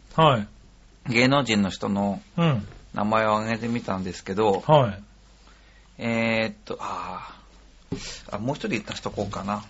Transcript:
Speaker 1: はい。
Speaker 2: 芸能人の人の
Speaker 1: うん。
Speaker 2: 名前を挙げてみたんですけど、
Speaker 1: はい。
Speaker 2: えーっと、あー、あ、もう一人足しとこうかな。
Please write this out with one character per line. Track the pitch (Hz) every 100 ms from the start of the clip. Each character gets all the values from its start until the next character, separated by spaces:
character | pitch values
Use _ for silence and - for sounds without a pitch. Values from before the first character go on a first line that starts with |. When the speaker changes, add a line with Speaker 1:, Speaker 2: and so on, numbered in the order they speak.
| - -
Speaker 1:
は | 156 117
い。 | 104 - - - - - -
Speaker 2:
芸 | 113 127
能 | 285
人 | - 104
の | 98
人 | - 104
の | 101 101 95 - -
Speaker 1:
う |
ん。 | 165 113 98 - -
Speaker 2:
名 | 104
前 | 104 110 110
を | 107
挙 | 110
げ | 110
て | 117
み | 120
た | - 95
ん |
で | 92
す | 90
け | - 95
ど、 | 110 92 -
Speaker 1:
は | 151 113
い。 | 98 - - - - - - - - - -
Speaker 2:
え | 117 113 113 113 110
ー |
っ | 104
と、 | - -
あ | - 90 90 90 - - - - - - -
ー、 | - - - - 104
あ、 |
も | 120
う | 147
一 | 214
人 | 117 -
足 | -
し |
と | 101
こ | 107 101
う |
か | 104
な。 | 98 104